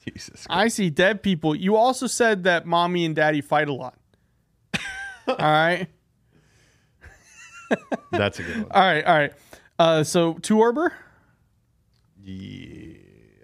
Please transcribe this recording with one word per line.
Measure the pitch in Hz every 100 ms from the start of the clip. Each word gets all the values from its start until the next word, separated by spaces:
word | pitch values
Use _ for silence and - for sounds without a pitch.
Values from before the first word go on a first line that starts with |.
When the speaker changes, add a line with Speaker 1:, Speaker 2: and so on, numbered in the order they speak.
| -
Speaker 1:
Jesus | - -
Christ. | - -
Speaker 2:
I | 175 226
see | 226 180
dead | 143 185 208
people. | 202 170 156
You | 151 185 214
also | 247 254 247
said | - 233 202
that | 180 170 165
mommy | 170 175 180
and | 165 156
daddy | 156 151
fight | - 151 151
a |
lot. | 127 127 _ _ _ _ _ _ _ _
Speaker 1:
<laughs> | - 807 762 784 740 -
Speaker 2:
All | 254
right. | 151 151 165 175 165 _ _ _ _ _ _ _ _ _ _ _ - - _ - - 1077 1077 - - - -
Speaker 1:
That's | 214 202 -
a |
good | - 226
one. | 214
Speaker 2:
All | 196
right, | 190 156
all | - 156
right. | 143 - _ - _ -
Uh, | 165 160
so, | 156 180 165
two | 165 - 214
orber? | 233 247 339 - - _ _ _ _ _ _ _ _ _ _ 98
Speaker 1:
Yeah, | 98 95 101 95 87 82 82 50 50 52 53 50